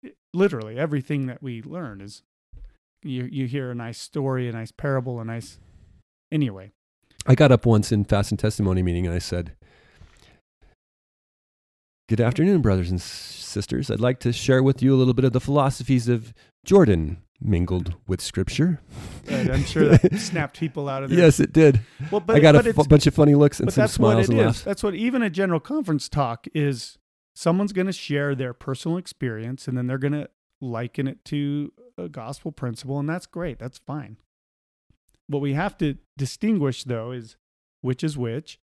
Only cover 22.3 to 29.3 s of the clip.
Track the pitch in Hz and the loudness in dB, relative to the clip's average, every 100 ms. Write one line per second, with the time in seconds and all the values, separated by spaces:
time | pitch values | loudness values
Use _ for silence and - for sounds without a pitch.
22.3 | 151 151 147 233 220 147 151 151 147 147 | 6 8 8 6 2 6 6 6 4 6
23.3 | 143 147 - - - 208 - 117 113 110 | 6 4 2 -2 2 2 4 4 4 4
24.3 | 113 113 117 - 202 202 185 233 254 220 | 2 2 0 -6 -4 -4 -2 -2 -2 -2
25.3 | 165 196 165 - 302 214 151 - 151 131 | -2 -2 -2 -4 -6 -2 -4 -2 -4 -2
26.3 | 117 - 156 143 123 - _ _ _ _ | -4 -8 -4 -2 -4 -10 _ _ _ _
27.3 | - 165 180 202 190 190 180 - 143 143 | -4 0 0 0 -2 -4 -6 -4 -2 -2
28.3 | 139 127 120 - 135 160 170 180 - 127 | -4 -6 -8 -8 -6 -4 -6 -8 -8 -8